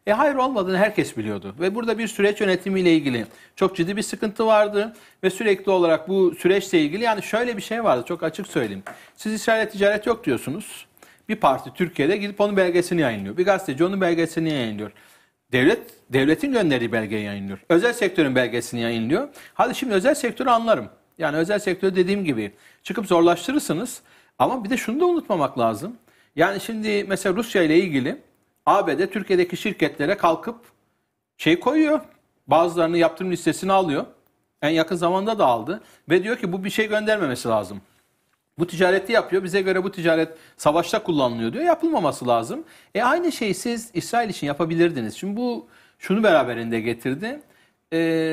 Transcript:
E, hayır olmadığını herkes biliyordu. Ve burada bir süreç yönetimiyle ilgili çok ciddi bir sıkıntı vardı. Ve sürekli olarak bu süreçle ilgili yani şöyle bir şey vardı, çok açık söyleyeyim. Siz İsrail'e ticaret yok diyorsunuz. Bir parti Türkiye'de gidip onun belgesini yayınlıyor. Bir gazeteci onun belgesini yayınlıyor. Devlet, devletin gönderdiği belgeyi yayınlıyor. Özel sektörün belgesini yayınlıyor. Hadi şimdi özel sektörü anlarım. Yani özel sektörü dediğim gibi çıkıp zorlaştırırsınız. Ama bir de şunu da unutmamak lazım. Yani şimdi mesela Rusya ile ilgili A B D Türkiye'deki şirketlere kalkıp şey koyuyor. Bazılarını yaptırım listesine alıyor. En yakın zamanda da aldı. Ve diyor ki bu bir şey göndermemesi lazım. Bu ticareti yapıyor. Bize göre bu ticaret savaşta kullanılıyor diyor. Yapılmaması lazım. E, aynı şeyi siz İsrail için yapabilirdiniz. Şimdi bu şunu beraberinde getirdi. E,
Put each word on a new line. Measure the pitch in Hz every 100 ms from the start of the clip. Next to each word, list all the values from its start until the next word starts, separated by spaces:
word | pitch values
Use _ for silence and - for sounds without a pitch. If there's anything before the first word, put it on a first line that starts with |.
| -
E, |
hayır | 220 294
olmadığını | 269 262 240 185 185
herkes | 214 214 139 -
biliyordu. | 107 101 98 113
Ve | 185
burada | 214 233 220
bir | 220
süreç | - 202 208
yönetimiyle | 202 180 196 190 175
ilgili | 160 143 120 104 - - -
çok | 190 190
ciddi | 170 202
bir |
sıkıntı | 202 - 220 214 220
vardı. | 214 208 202 220 - - _
Ve | 190
sürekli | 185 220 196 196
olarak | 185 170 156 -
bu | 196 180 -
süreçle | 180 196 190 170
ilgili | 147 190
yani | 233 208
şöyle | - 214 247 214
bir |
şey | - 226
vardı, | 214 160 -
çok | 170
açık | 160 160 190
söyleyeyim. | 160 110 98 - - - _
Siz | 214
İsrail'e | 220 233 220 214
ticaret | 196 202 208 240
yok | 226
diyorsunuz. | - 120 - 175 - - - _ - _ -
Bir | 214
parti | 151 127 -
Türkiye'de | - 175 - 147 208
gidip | 202 196
onun | 208 196
belgesini | 180 175 175 175
yayınlıyor. | 135 107 98 120
Bir |
gazeteci | 185 190 170 131
onun | 175 196
belgesini | 180 165 165 165 160
yayınlıyor. | 147 113 104 104 - _ _ _ _ _
Devlet, | 127 139 233 - - _
devletin | 131 139 160 285
gönderdiği | 247 175 127 117
belgeyi | 113 107 107
yayınlıyor. | 104 101 98 98 -
Özel | 170 226
sektörün | 240 381 175 143
belgesini | 127 120 120 - 120
yayınlıyor. | 117 117 113 180 285 - -
Hadi | - 233
şimdi | - 262
özel | 196 233
sektörü | 302 240 - 254
anlarım. | 233 226 170 104 - _ -
Yani | 156 151
özel | 165 208
sektörü | 185 180 190 190
dediğim | 180 202
gibi | 175 113 101 - - _
çıkıp | - 202 190
zorlaştırırsınız. | 170 170 170 - 285 - 160 254 - _ _ _ -
Ama | 143 254
bir | 196
de | 254
şunu | - 262
da | 359
unutmamak | 339 - 185 139 135
lazım. | 113 110 175 247 _ _ _ 143
Yani | 175 196
şimdi | 208 220 214 202 196
mesela | 190 196 185
Rusya | 226 196
ile | 160 165
ilgili | 190 139 127 254 _ _ _ _ -
A | 190 165
B | 143
D | 196
Türkiye'deki | 214 185 185 180 175
şirketlere | 220 - - - 147 202
kalkıp | 175 160 - 233 _ _ _ _ _ _ _ _
şey | 156 170
koyuyor. | 247 311 311 302 - _ _ _ -
Bazılarını | 151 175 170 165 170
yaptırım | 165 165 185
listesine | 170 - - 190
alıyor. | 196 180 143 247 _ _ _ _ _
En | 151
yakın | 160 160 180
zamanda | 170 185 208 214
da | 147
aldı. | 117 110 208 - _ -
Ve | 180
diyor | 202 240
ki | 185
bu | 185
bir | 190
şey | - 214
göndermemesi | 214 214 214 151 123 120
lazım. | 110 95 101 - _ _ _ _ _ _ -
Bu | 170
ticareti | 165 185 190 190
yapıyor. | 226 - 185
Bize | 185 196
göre | 190 185
bu | 190
ticaret | 180 170 160 160 - - _
savaşta | - 330 - -
kullanılıyor | - 151 123 117 165
diyor. | 226
Yapılmaması | 339 320 330 285 151 - 123
lazım. | 117 113 254 - - _
E, | 196
aynı | 247 330 349
şeyi | - 214
siz | 180 240 233 226
İsrail | 170 - 233 226
için | - 143
yapabilirdiniz. | 139 165 165 170 143 110 -
Şimdi | 190 208
bu | 247 233 - _ _ _
şunu | - 196
beraberinde | 220 156 123 117 113 113
getirdi. | 113 117 131 139 220 294 - _ _ _ _
E, | 165 165 165 160